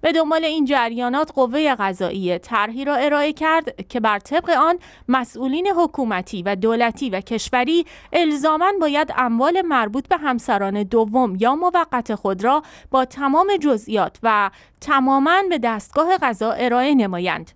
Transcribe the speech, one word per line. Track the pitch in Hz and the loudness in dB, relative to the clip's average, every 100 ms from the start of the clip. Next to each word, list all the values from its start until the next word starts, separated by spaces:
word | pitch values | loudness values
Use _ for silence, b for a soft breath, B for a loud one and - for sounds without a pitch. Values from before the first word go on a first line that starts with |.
به | 311 | 2
دنبال | 330 311 320 | 0 2 0
این | 320 320 | 0 0
جریانات | 269 277 233 233 247 262 302 | 0 2 0 -2 -2 -2 -2
قوهٔ | - 254 269 311 | 0 0 2 0
قضاییه | 254 196 185 180 190 180 180 | 0 -2 -2 -4 -2 -4 -4
طرحی | - 226 214 233 | -2 -2 -2 -4
را | 277 | -2
ارائه | 285 294 294 294 | 0 0 0 -2
کرد | 302 311 320 320 - - | -2 0 0 -2 -12 -8
که | 247 | -2
بر | 220 208 | 0 0
طبق | - 302 349 | -2 -4 0
آن | 311 311 349 B B - | 2 2 0 B B -2
مسئولین | 254 247 - 262 294 381 349 | -2 -2 -6 -4 -2 0 2
حکومتی | 330 302 247 185 180 202 | 0 0 -2 -2 -4 -6
و | 175 202 | -4 -2
دولتی | 220 226 233 220 269 | 0 2 0 -2 -4
و | 190 | -4
کشوری | - 226 - 254 254 339 320 B B | -4 -6 -2 -2 2 0 -2 B B
الزاماً | 320 330 294 302 311 359 403 | 0 0 2 0 2 2 2
باید | 311 285 302 - | 0 0 0 0
اموال | 254 233 277 349 | 0 2 2 2
مربوط | 349 269 214 233 - | 0 0 0 -4 -2
به | 349 | -2
همسران | 294 247 - 208 196 202 | 0 -4 -2 -2 0 -2
دوم | 202 226 220 233 247 185 | 0 0 2 2 0 2
یا | 226 | 0
موقت | 285 359 349 320 254 233 | 2 2 0 0 -4 -4
خود | 214 202 190 | -4 -2 0
را | 220 294 302 B B | 2 0 -2 B B
با | 262 | 0
تمام | 254 262 277 294 381 392 | 0 -2 0 2 2 2
جزئیات | 294 226 214 214 160 - | 2 0 0 -2 -2 -2
و | 226 214 196 b b _ | 0 2 0 b b _
تماماً | - 277 262 269 285 359 392 | 0 2 4 2 4 2 2
به | 330 | 0
دستگاه | 233 220 - - 330 370 | -2 -4 -4 0 2 2
قضا | 285 214 226 | 0 -2 -2
ارائه | - 240 240 262 | 0 0 2 4
نمایند. | 277 208 180 180 160 165 | 4 2 0 -2 -4 -8